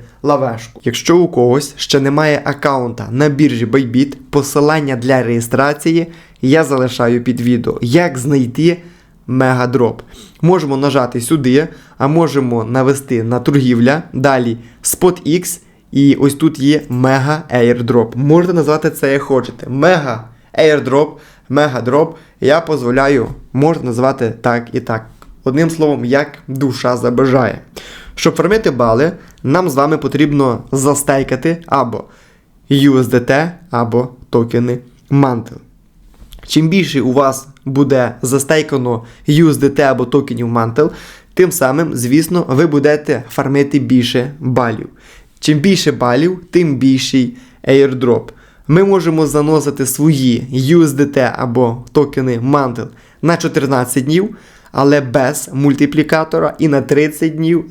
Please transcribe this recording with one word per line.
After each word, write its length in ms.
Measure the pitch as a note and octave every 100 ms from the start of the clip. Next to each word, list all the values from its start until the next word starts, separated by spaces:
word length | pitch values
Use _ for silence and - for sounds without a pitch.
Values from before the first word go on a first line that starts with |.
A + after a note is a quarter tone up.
| A#2 _
лавешку. 580 | C#3+ C#3 B2+ A2+ - -
Якщо 340 | - A#2 - F3
у 100 | F3
когось 460 | E3+ B2 C3+ C#3+ -
ще 220 | - C#3
немає 420 | C#3 D3 D#3 D3 C#3
аккаунта 600 | C#3 D3 C3+ A#2+ A#2 G#2+
на 180 | B2 D3+
біржі 360 | C#3 D3 A#2 A2+
Bybit, 480 | C3+ B2 B2 C#3 - -
посилання 680 | C#3+ C3+ D3 D3 D#3 C#3 B2
для 280 | B2 C3
реєстрації 840 | A#2 A#2 A#2 B2 C#3 D3 E3 E3 E3 - - _
я 220 | C3 D#3+
залишаю 600 | D3 C3+ B2+ A#2+ A#2+ A#2+
під 180 | B2 A#2
відео. 380 | A#2+ A#2+ - -
Як 360 | A#2+ D#3+ F3 C3
знайти 600 | B2+ C#3 A#2 B2 E3 E3+ - - _ _ -
мегадроп? 760 | B2+ C3 B2+ B2 B2 A#2 A#2 - - - -
Можемо 360 | D#3+ F#3 D3 C3+
нажати 440 | C#3+ C3 B2 A#2+
сюди, 460 | A#2+ D#3+ B2+ C3+ E3 - - -
а 100 | C3+
можемо 560 | D#3+ D#3+ C#3 B2+ A#2
навести 600 | A2 B2+ C3 C#3 - A#2+
на 160 | A2+ A#2+
торгівля, 640 | A#2+ C#3+ B2+ A#2+ A#2+ D#3 -
далі 440 | C3 C#3 C3 A#2 A#2 - -
SpotX, 760 | - - F#3 F3+ - F3 F3 - _ _ _
і 240 | C#3 C#3 C#3
ось 180 | C#3
тут 260 | C#3 D#3 D3
є 220 | C#3 D3+ -
Mega 480 | B2 C3 C3+ C3+ D#3 - B2
Airdrop. 560 | A#2 A#2+ A#2 A#2+ A2+ A#2+
Можете 380 | C#3+ E3 F3
назвати 360 | F3 C#3+ D3+ D#3
це 240 | - C#3
як 80 | C#3
хочете. 440 | C3+ C3 B2+ - -
Mega 540 | C3+ D#3+ F3 C#3 A2+ - - _ -
Airdrop, 480 | D#3 D3 B2 C#3 D3+ - - _ -
мегадроп. 640 | C3+ D3 B2+ A#2 C#3+ D#3+ - - -
Я 220 | B2+ D#3 D#3+
дозволяю, 600 | D3 A#2+ C3 C#3 C3+ G#2+ - -
можна 300 | C3 D3+ D#3
назвати 500 | B2+ A#2 C3 C3 A2+ A2+
так 260 | B2+ A#2+ A#2+
і 60 | B2
так. 260 | A#2+ A2 - - - -
Одним 260 | C3 C#3 E3
словом, 360 | E3 D3+ C3 A#2+
як 220 | C#3 D3+ - -
душа 500 | C3 C#3 A#2 B2 A#2+
забажає. 640 | A#2+ B2 C3+ C3 A2 - - - - - - -
Щоб 200 | E3 D#3+
фармити 360 | E3 A3 F#3+
бали, 400 | B2 A#2+ A#2 D#3+ - - -
нам 260 | B2+ E3+ F3+
з 60 | C3
вами 220 | D3 D3+
потрібно 680 | C#3 C3+ D3+ C#3+ C3+ A2+ -
застейкати 840 | C3+ C#3 C#3+ - C3+ C3+ E3 E3 E3+ -
або 380 | C#3 A#2+ A2 - - _ _ _ _ -
U 280 | C#3 C#3 C3
S 60 |
D 160 | A#2 B2
T, 320 | A#2+ C3+ E3+ - -
або 380 | A#2+ A2+ A#2 C#3 - -
токени 480 | B2 A#2 B2 B2 B2 - - -
Mantle. 460 | C#3 C#3 A#2 A#2 - - _ _ _ - - - - -
Чим 220 | D3+ D#3+
більше 320 | F#3+ C#3+ C3+
у 120 | A#2+
вас 340 | B2+ C3+ C3+ - - C#3
буде 500 | C3+ C3+ C3 A#2+ -
застейкано 800 | B2+ C3+ C#3+ D#3 D#3 C#3 B2 A2+ A#2 - -
U 180 | D3+ D#3+
S 80 |
D 160 | B2 C#3
T 120 | C#3+
або 240 | C#3 B2 B2
токенів 420 | C#3+ C#3 A#2 A#2
Mantle, 420 | A#2 A2+ A#2 D#3+ - - - _
тим 180 | - F3+
самим, 440 | - C3 C#3+ E3 -
звісно, 500 | A#2+ D3 D3 F3 -
ви 180 | C3 E3
будете 560 | D3 D3 D3+ D#3 A#2 -
фармити 500 | - C3+ C#3+ C#3+ -
більше 520 | A#2+ B2+ A#2+ B2+ C3 -
балів. 500 | B2+ B2+ A#2+ G#2+ - - - - _ _
Чим 200 | - D3+
більше 320 | F3+ F3+ D3+
балів, 480 | A#2+ B2 B2 E3+ F3 -
тим 240 | F3 E3 B2+
більший 640 | C3+ C3 - C3+ B2 - - _ -
airdrop. 560 | C3+ C3+ B2+ B2 A2+ - - _ _ -
Ми 160 | E3
можемо 440 | G3 F#3+ E3 D#3+ D3
заносити 580 | D3 D3+ D#3 C#3+ C#3+ C3
свої 600 | - D#3 C#3 B2+ A#2 C3+
U 300 | C3 C3 E3+
S 40 | D#3
D 180 | C3+ C#3+
T 280 | C#3 C#3+ -
або 460 | B2+ A#2+ A#2+ A#2+ A#2
токени 480 | D3+ C#3+ C#3+ C3 A#2
Mantle 480 | B2+ C#3+ C3 A#2 - - _ _
на 160 | D3+ E3+
чотирнадцять 680 | E3 D#3 C3+ C3 B2 C3+ B2+
днів, 300 | E3+ A3 - - - -
але 300 | B2+ C#3+ D3
без 480 | C3 C3+ B2+ D3 -
мультиплікатора, 1000 | B2 C#3+ C#3 C#3+ D3+ D3+ D#3+ D#3+ E3 D#3 -
і 80 | D#3+
на 140 | C#3
тридцять 540 | A#2 C#3+ D#3 D3+ D#3+ D#3
днів 300 | D#3+ E3+ -